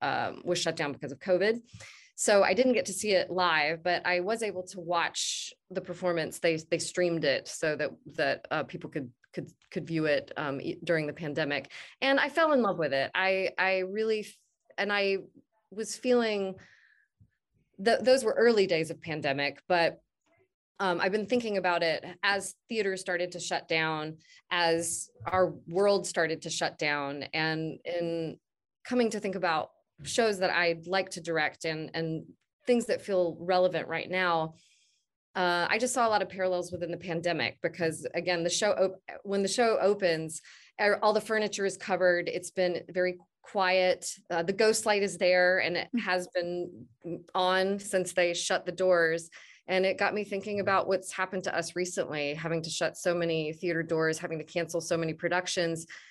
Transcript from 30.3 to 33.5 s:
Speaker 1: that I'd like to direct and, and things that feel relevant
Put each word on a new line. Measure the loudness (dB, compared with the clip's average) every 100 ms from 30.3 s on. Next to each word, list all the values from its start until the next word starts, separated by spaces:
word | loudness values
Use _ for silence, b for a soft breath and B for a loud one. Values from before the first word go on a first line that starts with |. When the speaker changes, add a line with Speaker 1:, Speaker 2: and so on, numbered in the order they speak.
| 2
Speaker 1:
that | 0
I'd | 2 2 0 -2
like | -2 -2
to | -8
direct | -4 -2 -2 -4
and, | -6 -6 -6
and | -4 -2 -4 -8 -20 _ _ 0
things | 2 2
that | -2
feel | 0 0 0 -2
relevant | 0